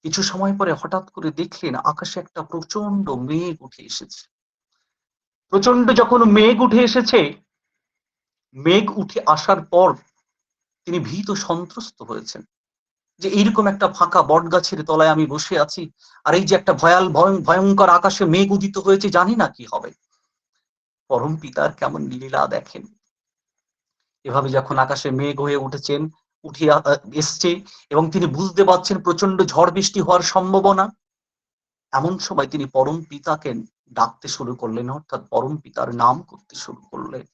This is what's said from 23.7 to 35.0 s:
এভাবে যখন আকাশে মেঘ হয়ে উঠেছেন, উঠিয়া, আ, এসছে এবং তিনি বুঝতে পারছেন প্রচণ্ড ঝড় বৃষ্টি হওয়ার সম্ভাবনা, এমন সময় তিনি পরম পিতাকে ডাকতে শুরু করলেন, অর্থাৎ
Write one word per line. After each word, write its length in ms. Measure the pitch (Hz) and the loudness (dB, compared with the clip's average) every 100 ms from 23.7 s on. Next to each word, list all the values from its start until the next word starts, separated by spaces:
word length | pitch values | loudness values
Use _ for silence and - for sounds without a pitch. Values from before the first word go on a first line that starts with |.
| _ _ _ _ _ | _ _ _ _ _
এভাবে 260 | 135 135 135 | -2 -2 0
যখন 280 | 135 131 131 | -2 0 -2
আকাশে 340 | 131 139 143 | 0 -2 -2
মেঘ 300 | 131 143 135 | -2 -4 -4
হয়ে 140 | 143 | -2
উঠেছেন, 540 | 143 131 - - 143 156 _ _ _ | -2 -4 -8 -6 -4 -6 _ _ _
উঠিয়া, 320 | 156 139 156 | -20 0 2
আ, 200 | 147 143 143 - | 2 0 -2 -4
এসছে 480 | 147 151 - 175 175 - - _ | -6 -6 -4 -4 -4 -10 -20 _
এবং 220 | 143 160 | -2 0
তিনি 140 | 180 | -2
বুঝতে 380 | 170 139 190 170 | -2 -4 -4 2
পারছেন 380 | 190 180 - 196 | 4 2 0 -4
প্রচণ্ড 400 | 180 170 196 190 | -2 0 -2 0
ঝড় 280 | 175 - 175 | 0 2 2
বৃষ্টি 300 | 175 196 202 | 2 -4 -2
হওয়ার 200 | 165 180 | 0 0
সম্ভাবনা, 680 | 175 190 185 190 196 196 208 _ _ _ _ _ _ _ _ _ _ | 2 -2 2 2 4 2 -2 _ _ _ _ _ _ _ _ _ _
এমন 260 | 135 165 185 | -4 -2 -6
সময় 300 | - - 139 | -6 -4 -4
তিনি 180 | 151 | -6
পরম 380 | 135 135 135 165 | -4 -2 0 -2
পিতাকে 500 | 160 143 165 151 143 117 110 _ _ | -10 -12 -6 -6 -6 -10 -12 _ _
ডাকতে 340 | 127 113 - - | -4 -4 -4 -14
শুরু 280 | - 123 | -10 -10
করলেন, 340 | 127 117 113 123 | -8 -8 -8 -8
অর্থাৎ 400 | 143 | -12